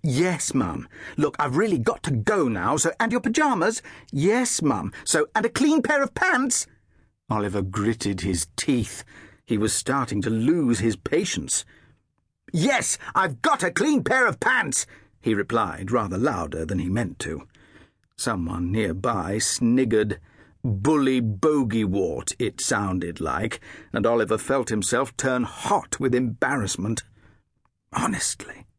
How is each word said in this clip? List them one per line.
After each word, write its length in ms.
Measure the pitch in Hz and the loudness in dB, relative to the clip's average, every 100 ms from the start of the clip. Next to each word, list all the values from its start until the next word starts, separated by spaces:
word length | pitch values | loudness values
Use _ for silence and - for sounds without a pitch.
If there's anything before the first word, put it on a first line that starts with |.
"Yes, 520 | 156 127 180 165 - | 0 2 2 0 -2
Mum. 340 | 135 95 78 - - - - | 0 -2 -4 -10 -16 -10 0
Look, 180 | 147 - | 0 0
I've 180 | 147 131 | 0 2
really 220 | 214 160 | 2 2
got 240 | 117 - | 0 -2
to 80 | - | -2
go 360 | 127 107 208 139 | 0 2 2 2
now, 300 | 101 92 147 | 2 0 2
so, 160 | 165 - | 0 0
and 100 | 226 | 0
your 80 | 240 | 0
pyjamas?" 640 | 254 240 302 220 180 220 - - - | 0 2 2 4 2 0 -10 -20 -8
"Yes, 480 | 147 170 233 247 - | 0 2 4 2 0
Mum. 320 | 151 107 85 - | 0 0 -2 -8
So, 240 | - 160 151 220 | 0 0 2 0
and 100 | 226 | 0
a 120 | - | 2
clean 220 | 294 311 | 4 4
pair 200 | 247 294 | 4 0
of 120 | 269 | 0
pants?" 540 | - 370 269 269 - - _ _ _ _ _ _ | 0 2 2 0 -2 -4 _ _ _ _ _ _
Oliver 340 | 110 104 98 | -2 0 -2
gritted 580 | 95 104 104 113 101 95 | -2 -2 -2 0 -2 -2
his 260 | 90 90 - - | -2 -2 -4 -4
teeth. 480 | - 127 107 - - - - - | 0 0 0 -8 -16 -20 -20 -20
He 140 | _ 110 | _ 0
was 160 | 107 | 0
starting 480 | - - 139 123 104 | -2 -2 -2 0 -2
to 80 | 113 | 0
lose 500 | 110 123 170 131 117 | 0 2 2 2 2
his 160 | 113 98 | 0 -2
patience. 680 | - 151 196 - 67 - - - _ _ _ _ _ _ - | -2 -2 0 -4 -4 -6 -6 -20 _ _ _ _ _ _ -4
"Yes, 440 | 170 208 254 - - - | 0 2 0 -2 -6 -2
I've 280 | - 185 127 | 0 0 0
got 200 | 311 285 | 0 2
a 100 | 185 | 0
clean 320 | 170 277 285 | 0 2 2
pair 220 | - 262 240 | 2 2 2
of 140 | 151 | 2
pants," 480 | 233 254 165 - - - _ _ | 0 0 0 -4 -6 -14 _ _
he 140 | - 104 | -2 0
replied, 560 | 98 117 98 80 92 | 0 0 0 -4 -2
rather 260 | 120 104 90 | -2 0 0
louder 480 | 135 101 80 78 80 | 0 0 -4 -6 -4
than 140 | 95 | -2
he 100 | 85 | -2
meant 300 | 101 104 - | -2 -2 -6
to. 280 | 76 78 - _ - - - _ _ - | -8 -8 -12 _ -20 -20 -20 _ _ -6
Someone 560 | - 101 85 90 87 | -4 -2 -2 -4 -2
nearby 680 | 107 104 87 117 107 85 104 | 0 0 -2 -2 -2 -2 -2
sniggered. 840 | - - 117 127 123 107 107 - - _ - _ | -2 0 2 2 4 2 0 -4 -10 _ -20 _
Bully 580 | 127 98 113 156 135 127 | -4 0 2 4 4 2
Bogiewart, 1120 | 113 98 156 151 120 110 104 98 90 73 - - | 0 2 2 4 2 0 0 0 0 -2 -6 -4
it 200 | 117 - | -4 -2
sounded 600 | - 113 98 92 87 85 | -2 0 0 -2 -4 -4
like, 400 | 78 67 107 - - - - | -4 -2 -4 -6 -16 -20 -6
and 120 | 113 110 | -2 2
Oliver 320 | 117 107 107 | 2 2 0
felt 300 | - 135 117 | 2 0 0
himself 460 | 107 95 123 131 - | -2 0 0 -2 -2
turn 280 | 135 127 | 0 0
hot 560 | 117 - - 196 - - | -2 -4 -2 -2 -2 -4
with 160 | 135 123 | 0 2
embarrassment. 880 | 127 113 135 139 101 - 98 110 - _ - _ _ _ _ _ _ | 0 0 -2 0 -2 -4 -4 -4 -8 _ -20 _ _ _ _ _ _
Honestly. 720 | - - 92 - - - - - | -4 -4 -2 -4 -6 -12 -18 -20